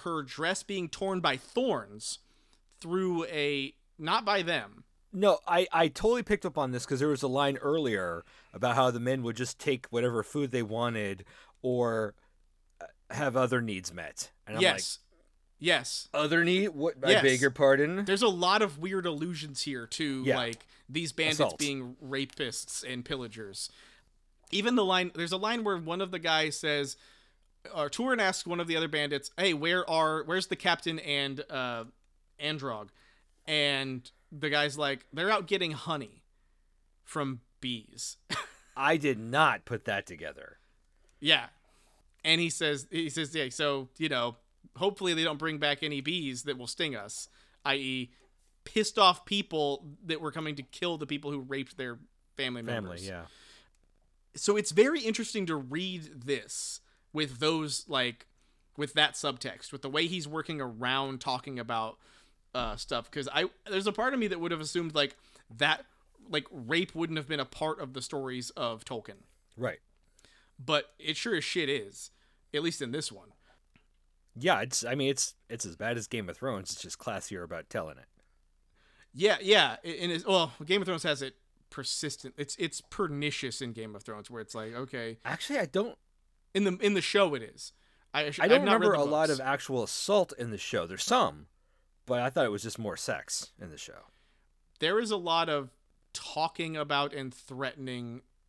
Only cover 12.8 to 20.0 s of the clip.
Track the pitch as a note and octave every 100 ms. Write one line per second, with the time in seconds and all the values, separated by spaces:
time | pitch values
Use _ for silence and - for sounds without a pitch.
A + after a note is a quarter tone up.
12.8 | - - _ B2+ C#3+ B2 B2 B2+ A2+ F#2+
13.8 | F2+ F2 D#2 - - _ - G#2+ F#3 A#2
14.8 | - - _ _ _ _ _ _ D#3+ D#3
15.8 | C3 - - C#3+ D3+ E3 E3+ F#3 G#3 D3
16.8 | E3 C3+ C3 G#3 C#3 C3 C3+ C3 C#3 C#3
17.8 | D3+ F#3+ G3 G3 A#3 F3 F3+ G#3 G#3 D3
18.8 | F#3 F#3+ F3 D3 E3 D#3+ D3+ C3+ D3 B2+
19.8 | - -